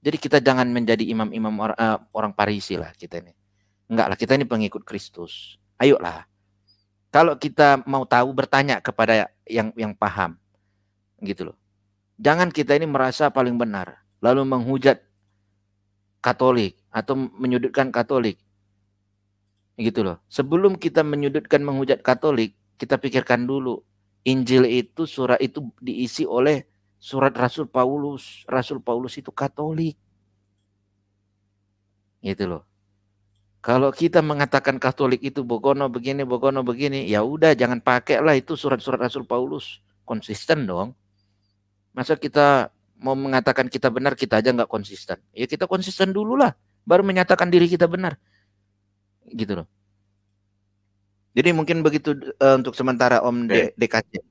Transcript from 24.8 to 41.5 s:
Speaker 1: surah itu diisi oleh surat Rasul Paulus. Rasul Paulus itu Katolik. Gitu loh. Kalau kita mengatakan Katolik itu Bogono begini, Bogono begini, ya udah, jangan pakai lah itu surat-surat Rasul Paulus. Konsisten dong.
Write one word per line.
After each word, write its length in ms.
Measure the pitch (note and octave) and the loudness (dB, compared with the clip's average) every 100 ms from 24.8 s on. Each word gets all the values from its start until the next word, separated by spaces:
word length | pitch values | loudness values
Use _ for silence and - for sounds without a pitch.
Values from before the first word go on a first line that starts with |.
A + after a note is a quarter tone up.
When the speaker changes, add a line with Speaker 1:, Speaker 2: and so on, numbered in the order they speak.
| A2 - | -4 -8
Speaker 1:
surah 320 | D#3+ - B2+ B2 | -8 -4 0 0
itu 240 | B2+ D3+ C3 _ | 0 -4 -12 _
diisi 400 | B2+ G#2+ B2 - | -10 -6 -6 -4
oleh 400 | D#3 A#2 C3+ C#3+ - _ _ _ | -4 0 2 0 -4 _ _ _
surat 400 | - C3+ C3+ B2 | -10 0 0 2
Rasul 320 | B2 - C#3 | -2 -2 -4
Paulus. 800 | C3 B2+ C#3+ C#3+ C#3 - - - | 0 0 0 -6 -8 -16 -20 -6
Rasul 320 | C3 B2 C#3 | -4 -4 -8
Paulus 400 | A#2 A#2+ B2+ - | -6 -6 -6 -12
itu 160 | - - | -14 -8
Katolik. 640 | C#3 - D3+ D#3+ E3 - _ _ _ _ _ _ _ _ _ _ _ _ _ _ _ _ _ _ _ _ _ _ | -8 -6 -8 -4 -6 -6 _ _ _ _ _ _ _ _ _ _ _ _ _ _ _ _ _ _ _ _ _ _
Gitu 240 | F#2+ G2 F#2+ | -8 -6 -6
loh. 160 | E2 _ _ _ _ _ _ _ _ _ _ | -6 _ _ _ _ _ _ _ _ _ _
Kalau 320 | - B2+ C#3 | 0 2 2
kita 320 | C3 E3 E3+ D#3 | 0 2 2 0
mengatakan 560 | D3 C#3+ C#3 C#3 C3+ | 0 0 0 0 -2
Katolik 400 | B2+ - C3+ B2 | -2 0 0 0
itu 240 | C3+ C#3 B2 | -4 -8 -6
Bogono 400 | A#2 C3 C#3 C#3 | -2 0 0 -2
begini, 400 | B2 A#2+ C#3 C3+ | -4 -6 -6 -4
Bogono 400 | B2 C3+ C#3 B2 | 0 0 0 -2
begini, 400 | B2+ C#3+ C#3 G#2+ | -2 -2 -4 -2
ya 160 | G#2 | 0
udah, 320 | A2+ D#3 D#3+ | 0 4 4
jangan 240 | C#3 A#2+ B2 | 6 2 0
pakai 400 | - B2 - B2 | 2 0 2 2
lah 160 | D3+ | 4
itu 240 | C#3 B2+ D#3 | 2 0 -6
surat-surat 400 | C#3+ C3 - C3 | -2 -2 -2 -4
Rasul 240 | B2 C#3 | -4 -6
Paulus. 560 | A#2+ B2 B2+ D3 - - _ _ | -4 -4 -4 -8 -12 -20 _ _
Konsisten 640 | - A2+ - G#2 - D#3+ A2+ | -10 -10 -8 -12 -2 -2 0
dong. 320 | F2+ G#2 C3 _ _ _ _ _ | -4 -6 -10 _ _ _ _ _